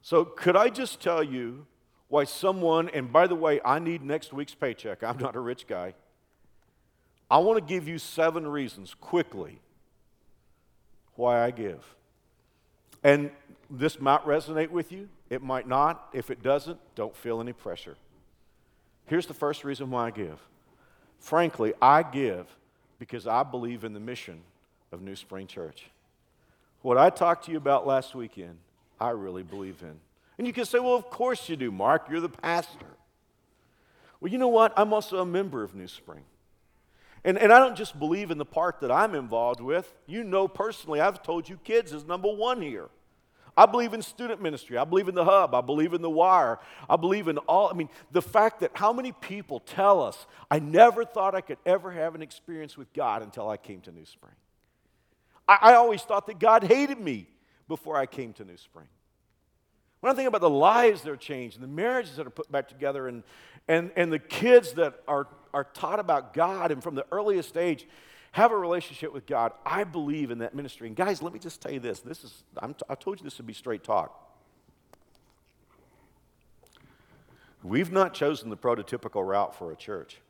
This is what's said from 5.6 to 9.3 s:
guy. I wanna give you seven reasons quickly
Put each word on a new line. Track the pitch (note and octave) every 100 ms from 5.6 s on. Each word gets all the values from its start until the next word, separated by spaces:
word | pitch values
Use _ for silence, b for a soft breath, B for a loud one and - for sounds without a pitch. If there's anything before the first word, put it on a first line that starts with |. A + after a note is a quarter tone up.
| -
guy. | F#2+ F2+ - _ _ _ _ _ _ _ _ _ _ _ _ _
I | C#3
wanna | F#3 A3+
give | D3+ F3+ D3+
you | E3
seven | - - E3 D#3+ D#3
reasons | D3 B2+ G2+ F#2 -
quickly | - F3 -